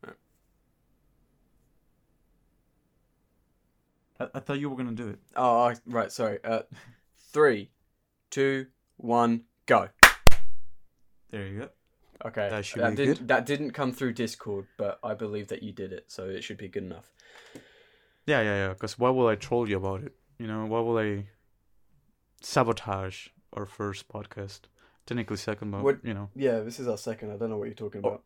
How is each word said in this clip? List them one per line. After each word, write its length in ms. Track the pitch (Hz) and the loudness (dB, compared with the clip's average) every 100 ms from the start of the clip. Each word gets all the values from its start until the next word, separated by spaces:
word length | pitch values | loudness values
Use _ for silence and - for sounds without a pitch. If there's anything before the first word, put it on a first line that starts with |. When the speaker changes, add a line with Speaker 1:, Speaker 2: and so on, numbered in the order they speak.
| - | -18
Speaker 1:
All 60 | - _ _ _ _ _ _ _ _ _ _ _ _ _ _ _ _ _ _ _ _ _ _ _ _ _ _ _ _ _ _ _ _ _ _ _ _ _ _ _ _ | -20 _ _ _ _ _ _ _ _ _ _ _ _ _ _ _ _ _ _ _ _ _ _ _ _ _ _ _ _ _ _ _ _ _ _ _ _ _ _ _ _
right. 100 | 127 | -10
Speaker 2:
I, 40 | 135 | -8
I 20 | |
thought 180 | - 143 | -6 -4
you 120 | 143 | -4
were 60 | 131 | -4
gonna 160 | 127 | -6
do 160 | 113 120 | -6 -8
it. 100 | - _ - | -10 _ 0
Speaker 1:
Oh, 240 | 127 117 120 | 4 6 4
I, 60 | 120 - | 2 -4
right, 240 | 120 101 | -2 -2
sorry. 280 | - 113 104 | -2 -2 -2
Uh, 200 | - 113 - - - | -2 -2 -4 -18 -20
<laughs> 380 | - _ _ _ | -20 _ _ _
three, 380 | 147 151 110 101 _ _ _ _ _ _ | 4 4 4 -4 _ _ _ _ _ _
two, 360 | - 135 135 131 _ _ _ | 0 2 2 -4 _ _ _
one, 480 | 117 117 117 117 - _ - | 0 4 4 2 -2 _ 4
go. 220 | 120 95 _ - - - - - - - - - _ - - _ | 4 4 _ 8 8 8 10 10 8 2 -6 -16 _ -20 -20 _
Speaker 2:
There 160 | 110 98 | -12 -10
you 120 | 98 | -10
go. 80 | 135 _ _ _ _ - | -12 _ _ _ _ -14
Speaker 1:
Okay. 240 | 113 110 101 | -10 -4 -4
Speaker 2:
That 160 | 110 | -4
should 160 | 98 - | -6 -2
Speaker 1:
That 80 | 117 | 0
Speaker 2:
be 60 | 104 | 2
Speaker 1:
didn't, 220 | 139 143 | 2 0
Speaker 2:
good. 100 | 120 | 2
Speaker 1:
that 160 | 127 120 | 0 0
didn't 260 | 143 147 | -4 -4
come 200 | - 135 | -4 -4
through 220 | 127 131 | -2 -6
Discord, 520 | 117 113 - - 101 98 - | -2 -6 -6 -8 -8 -8 -6
but 200 | 104 - | -6 -6
I 100 | - | -8
believe 340 | 107 110 104 101 | -6 -6 -8 -8
that 140 | 87 | -10
you 100 | 107 | -10
did 200 | 95 95 | -10 -10
it, 120 | 92 - | -10 -14
so 160 | - 95 | -12 -10
it 140 | 95 | -8
should 140 | - 98 | -10 -12
be 120 | 98 | -10
good 140 | 98 | -10
enough. 280 | 95 85 - _ - - - - - - _ _ _ _ - | -10 -14 -18 _ -20 -20 -20 -20 -20 -20 _ _ _ _ 0
Speaker 2:
Yeah, 140 | 143 | 2
yeah, 240 | 107 101 95 | 4 2 -2
yeah, 60 | |
'cause 240 | 95 110 - | -4 -8 0
why 120 | 123 | 2
will 180 | 131 120 | 4 4
I 60 | 107 | 2
troll 320 | - 120 113 | 0 0 0
you 80 | 98 | 0
about 260 | 95 95 | -2 -6
it? 120 | - - _ _ | -10 -16 _ _
You 80 | 117 | -8
know, 180 | 110 110 | -6 -2
why 140 | 113 | -2
will 180 | 117 113 | 2 0
I 280 | 107 101 101 _ _ _ _ _ _ _ _ _ _ _ | 0 -2 -8 _ _ _ _ _ _ _ _ _ _ _
sabotage 840 | - - 120 110 - 98 95 95 - _ _ | -2 0 2 0 -4 -6 -6 -10 -18 _ _
our 140 | - 101 | -12 -12
first 420 | - 104 98 - | -8 -8 -8 -12
podcast? 520 | 101 104 - 98 - - _ _ _ - | -14 -12 -12 -12 -14 -20 _ _ _ -8
Technically 300 | 120 104 104 | -6 -4 -6
second, 340 | - 104 107 | -6 -6 -6
but, 120 | 101 | -2
Speaker 1:
What 220 | 135 139 | 0 0
Speaker 2:
you 100 | - | -4
know. 160 | 101 101 | -8 -8
Speaker 1:
Yeah, 260 | 127 135 113 | -2 0 0
this 200 | 107 117 | -4 -6
is 80 | 123 | -4
our 100 | 107 | -4
second. 320 | - 113 107 | -6 -8 -8
I 40 | 104 | -6
don't 140 | 113 | -6
know 80 | 107 | -4
what 80 | 101 | -6
you're 80 | |
talking 260 | 104 107 104 | -8 -10 -4
Speaker 2:
Oh. 40 | 101 | -4
Speaker 1:
about. 140 | 104 | -4